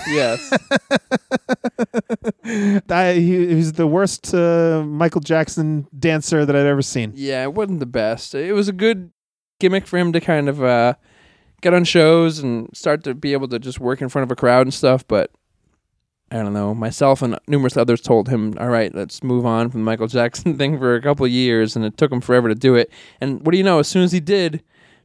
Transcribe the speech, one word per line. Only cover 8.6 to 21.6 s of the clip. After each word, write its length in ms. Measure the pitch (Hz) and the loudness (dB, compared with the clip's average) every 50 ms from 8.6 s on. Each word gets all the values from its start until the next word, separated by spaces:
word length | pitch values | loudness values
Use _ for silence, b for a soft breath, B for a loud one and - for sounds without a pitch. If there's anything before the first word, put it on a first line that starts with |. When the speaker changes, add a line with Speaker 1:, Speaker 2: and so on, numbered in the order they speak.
| 202 202 | 0 -2
Speaker 1:
a 60 | 190 | -2
good 380 | 180 214 226 196 185 180 170 _ _ _ _ _ _ _ _ _ _ | 0 0 0 0 0 -6 -16 _ _ _ _ _ _ _ _ _ _
gimmick 280 | 190 180 190 190 190 - | -2 0 0 0 -4 -2
for 100 | 180 180 | -2 0
him 160 | 180 170 165 | 0 2 0
to 80 | 170 | 0
kind 280 | - - 165 151 143 139 | 0 0 0 0 0 -2
of, 140 | 139 147 131 | -2 0 0
uh, 300 | 127 123 117 117 123 127 _ b b b b b b b b b b b b | 2 4 4 4 2 0 _ b b b b b b b b b b b b
get 120 | - 175 175 | 0 2 4
on 100 | 180 175 | 4 2
shows 560 | 165 - 175 156 156 165 170 165 165 156 156 | 4 4 4 6 6 6 6 4 2 0 -2
and 300 | 139 127 117 113 117 - - | -4 -4 -4 -4 -6 -10 -16
start 280 | - - 170 147 156 - | -6 -2 -2 -2 -2 -4
to 80 | 143 123 | -8 -10
be 180 | 147 147 143 143 | -6 -4 -4 -2
able 140 | 135 135 127 | -2 -2 -4
to 120 | 123 113 | -6 -6
just 200 | 123 127 123 - | -6 -8 -12 -6
work 220 | 127 123 131 - | -4 -4 -2 -2
in 80 | 139 127 | -4 -4
front 140 | - 143 131 | -2 -4 -2
of 80 | 120 | -2
a 40 | 156 | -2
crowd 260 | - 143 123 123 127 | 0 2 4 6 6
and 120 | 131 135 - | 4 2 0
stuff, 340 | - - 131 127 127 - - | 0 2 2 2 2 0 0
but 240 | 107 98 - - _ _ _ _ _ _ _ _ _ _ _ _ _ _ _ _ _ _ _ _ | 0 0 0 -2 _ _ _ _ _ _ _ _ _ _ _ _ _ _ _ _ _ _ _ _
I 60 | - 113 | -8 -6
don't 160 | 107 101 104 | -6 -4 -4
know. 200 | 104 101 101 110 | -4 -4 -4 -4
Myself 460 | 113 110 113 - - 143 135 135 - | -4 -6 -8 -4 0 2 2 4 2
and 160 | 135 120 113 - _ - | 0 -4 -4 -6 _ -2
numerous 300 | 147 143 131 123 - 139 | -2 0 0 0 0 0
others 240 | 120 123 117 - | 2 2 2 0
told 260 | - - 123 110 98 123 | 2 2 2 2 2 0
him, 260 | 127 113 107 107 107 - | -2 -2 -2 -4 -6 -6
"All 80 | 117 123 | -4 -2
right, 260 | 120 113 110 90 - | 0 0 0 -2 -4
let's 300 | 95 98 - - - 135 | -8 -10 -10 -12 -10 -6
move 220 | 127 123 123 120 | -2 -2 0 0
on 240 | 120 113 113 117 120 | 0 0 0 -2 -2
from 120 | 123 110 | -4 -4
the 40 | 110 | -4
Michael 220 | 110 110 107 110 113 | -2 -2 -2 -4 -4
Jackson 500 | 127 123 120 120 - - - 180 147 131 | 0 0 -2 -2 -2 -4 -4 -4 -2 -2
<laughs> 0 | |
thing 200 | 139 139 160 131 | -2 -2 -2 0
for 160 | 131 123 120 | 0 0 0
a 60 | 117 | 0
couple 240 | 131 143 147 139 135 | 0 -2 0 0 0
of 60 | 127 | 0
years," 440 | 123 127 127 123 117 113 | 0 0 2 2 2 2